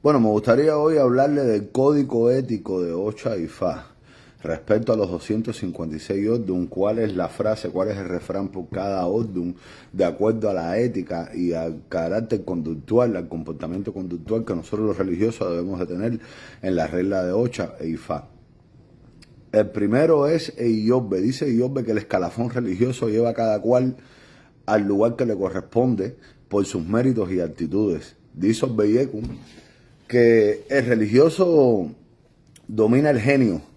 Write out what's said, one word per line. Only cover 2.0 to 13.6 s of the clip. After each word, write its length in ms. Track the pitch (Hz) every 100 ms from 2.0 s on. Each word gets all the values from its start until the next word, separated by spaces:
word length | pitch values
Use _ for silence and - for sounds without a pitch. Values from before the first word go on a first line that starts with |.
| 135 117 117
ético 540 | 131 123 107 90 92
de 80 | 87
Ocha 460 | 85 104 107 131 104
y 100 | 82
Fa 400 | - 90 71 - - - - - _
respecto 480 | 78 80 - 107 117
a 60 | 110
los 120 | 95
doscientos 460 | 87 - 110 113 110
cincuenta 400 | 92 80 82 78
y 40 |
seis 280 | - 98 104
Odun, 400 | 120 95 90 87
cuál 320 | - 101 110
es 160 | 110 92
la 140 | 85
frase, 400 | - 107 110 92
cuál 180 | 90 98
es 100 | 98
el 120 | 90
refrán 400 | 87 - 95 98
por 180 | 95 82
cada 400 | 92 98 98 87
Odun, 480 | 104 113 92 87 90 - - -
de 100 | 92
acuerdo 460 | 90 - 107 113 107
a 40 |
la 240 | 92 82 101
ética 540 | 123 98 87 85 85
y 200 | - 87
al 300 | 82 82 76 -
carácter 560 | 90 82 101 120 107
conductual, 720 | 92 87 78 78 67 110 123 95
al 140 | 82
comportamiento 640 | 82 80 78